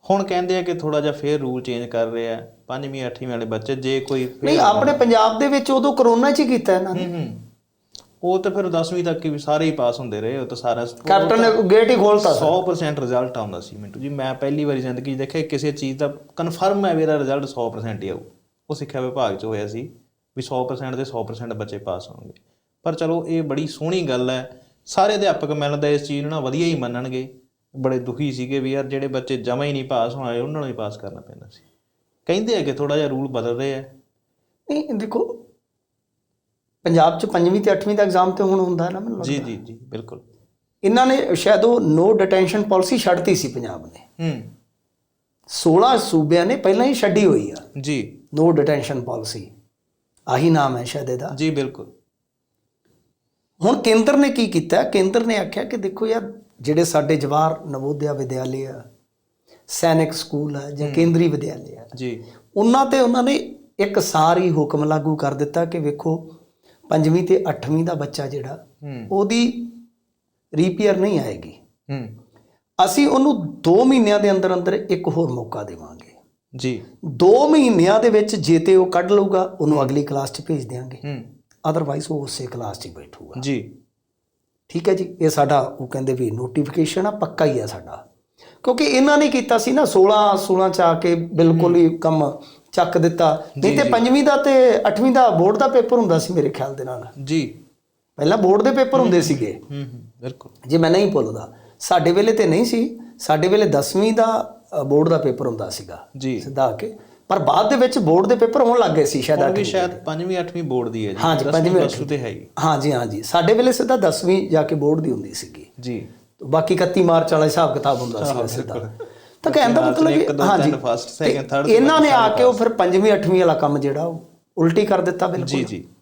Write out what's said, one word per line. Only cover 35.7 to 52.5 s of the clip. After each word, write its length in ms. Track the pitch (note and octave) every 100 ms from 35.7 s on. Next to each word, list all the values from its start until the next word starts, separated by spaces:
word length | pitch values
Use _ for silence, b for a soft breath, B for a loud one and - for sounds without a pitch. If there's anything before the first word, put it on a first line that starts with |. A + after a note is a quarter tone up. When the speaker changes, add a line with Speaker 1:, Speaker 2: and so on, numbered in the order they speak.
| _ _ _ _ _ _ _ _ _ _ _
Speaker 2:
ਪੰਜਾਬ 360 | F3 E3 D#3+ E3
'ਚ 80 | G#3+
ਪੰਜਵੀਂ 340 | F3+ F3 G3
ਤੇ 120 | G3+
ਅੱਠਵੀਂ 240 | A#3+ G#3 G#3
ਦਾ 60 |
ਐਗਜ਼ਾਮ 280 | G3+ F3+ F#3
ਤੇ 140 | F#3
ਹੁਣ 160 | F#3+ F#3+
ਹੁੰਦਾ 240 | F#3 F3
ਹੈ 60 | E3+
ਨਾ, 100 | F#3
ਮੈਨੂੰ 220 | A3 G#3+
Speaker 1:
ਜੀ, 120 | D#3+
Speaker 2:
ਲੱਗਦਾ। 140 | C#3+ A#2+
Speaker 1:
ਜੀ, 80 | A2
ਜੀ, 220 | - A2+
ਬਿਲਕੁਲ। 380 | - A2+ A2+ B2+ _ _ _ _ _ _
Speaker 2:
ਇਹਨਾਂ 220 | G3 A3+ B3+
ਨੇ 280 | C4+ -
ਸ਼ਾਇਦ 300 | F3 - G#3
ਉਹ 160 | A3+ A#3+
no 380 | F#3 D#3 F#3 G#3
detention 400 | F#3+ F#3+ F#3 G#3+
policy 380 | G#3 F#3+ F#3 B3+
ਛੱਡਤੀ 360 | - F3+ F3
ਸੀ 140 | F3+ C3+
ਪੰਜਾਬ 380 | B2+ A2+ - -
ਨੇ। 220 | - _ _
Speaker 1:
ਹੂੰ। 220 | E3 C3 A2 - _ _ _ _ _ _ _ _ _
Speaker 2:
ਸੋਲਾਂ 500 | - E3+ E3+ A#3 B3+
ਸੂਬਿਆਂ 480 | - D#3+ D3+ E3+ F3+
ਨੇ 100 | C4+
ਪਹਿਲਾਂ 300 | F#3+ G3+ B3
ਹੀ 80 |
ਛੱਡੀ 320 | C4+ G3+ F3+ G3
ਹੋਈ 240 | B2+ -
ਆ 40 | - - C#3+
Speaker 1:
ਜੀ। 420 | C3+ C#3+ G#2 - _ D3
Speaker 2:
no 60 | E3
detention 500 | D#3+ D3 D3 - C3+
policy, 440 | A#2+ A#2 A2 A2 F#2+ - _ _ _ _ _ _ -
ਆਹੀ 220 | B2+ E3
ਨਾਮ 260 | D#3+ C#3 B2
ਹੈ 80 |
ਸ਼ਾਇਦ 260 | B2 D#3 C3
ਇਹਦਾ। 200 | B2+ D3
Speaker 1:
ਜੀ, 160 | C3+ D#3
ਬਿਲਕੁਲ। 420 | D3 C3 - - _ _ _ _ _ _